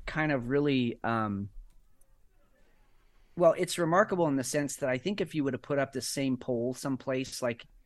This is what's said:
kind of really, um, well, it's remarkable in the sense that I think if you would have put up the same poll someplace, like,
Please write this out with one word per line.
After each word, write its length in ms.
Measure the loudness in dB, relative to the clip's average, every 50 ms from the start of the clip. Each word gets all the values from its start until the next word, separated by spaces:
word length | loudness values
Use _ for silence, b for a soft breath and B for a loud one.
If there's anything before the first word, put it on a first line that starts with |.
| -12
kind 240 | -6 -2 -2 0 0
of 200 | 0 0 0 0
really, 480 | 2 2 4 4 4 2 2 0 -2 -2 -2
um, 440 | 0 0 0 0 -2 -2 -4 -6 -8 -10 -16 -18 -18 -20 -20 _ _ -20 _ -20 _ -20 _ -20 -20 _ -20 _ _ _ _ -20 _ _ _ _ _ -20 -20 _ _ _ _ -20 _ -2
well, 180 | 6 6 6 6
it's 220 | 6 0 -4 0 -2
remarkable 500 | 0 4 6 4 4 4 4 2 2 2
in 80 | 2
the 80 | 0 -2
sense 320 | 0 -2 -2 -2 -2 -4
that 140 | -4 -2 -2
I 80 | -2 -2
think 220 | -2 -4 -4 -2
if 140 | -4 -4 -2
you 100 | -2 -2
would 100 | 0 -2
have 80 | -4 -4
put 160 | -2 0 0
up 140 | 0 -2 -4
the 100 | -8 -6
same 340 | -6 -4 -2 0 0 -2
poll 380 | -2 -2 -2 -2 0 0 -2 -4
someplace, 680 | -4 -4 -6 -6 -4 -4 -4 -4 -4 -4 -6 -8 -4
like, 260 | -4 -4 -4 -4 -10 -20 -20 -20 _